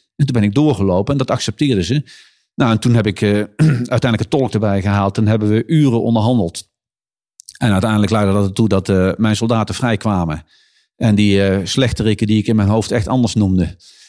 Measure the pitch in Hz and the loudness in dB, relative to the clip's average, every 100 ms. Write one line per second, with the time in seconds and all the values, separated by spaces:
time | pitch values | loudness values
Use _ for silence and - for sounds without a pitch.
0 | _ - 139 117 104 104 151 120 98 90 | _ -4 -2 0 0 2 2 2 0 0
1 | 104 139 127 127 - - 147 107 85 143 | 0 -2 -2 -2 -4 -2 0 0 0 -2
2 | - - - _ _ - 127 113 - 117 | -4 -16 -20 _ _ -2 0 2 2 2
3 | 107 95 104 104 104 - 156 123 120 120 | 0 -2 0 0 -2 0 2 2 -2 -2
4 | 127 113 - 151 127 107 107 98 101 101 | 0 -2 -2 -2 0 -2 0 0 0 0
5 | 98 104 104 110 104 107 - 160 143 113 | 0 0 0 0 0 0 0 2 2 0
6 | 113 113 107 123 90 - - _ _ _ | 0 0 2 0 -2 -6 -18 _ _ _
7 | _ _ _ _ - - 120 95 110 107 | _ _ _ _ -20 -4 0 0 0 0
8 | 101 107 101 101 98 98 110 98 95 95 | 0 0 0 0 -2 -2 0 0 0 0
9 | 92 87 110 104 113 117 104 - 123 110 | 0 0 -2 0 -2 -2 -2 -4 -2 -2
10 | 110 98 85 76 - _ _ _ _ _ | -2 -2 -2 -6 -12 _ _ _ _ _
11 | 117 104 104 98 98 98 90 - 123 - | 0 2 2 2 2 0 -2 -2 -2 0
12 | 110 101 107 110 104 110 101 110 104 117 | -2 0 0 0 2 2 2 0 0 -4
13 | 101 131 117 113 98 92 82 - - - | -2 0 0 0 2 2 0 -6 -20 -20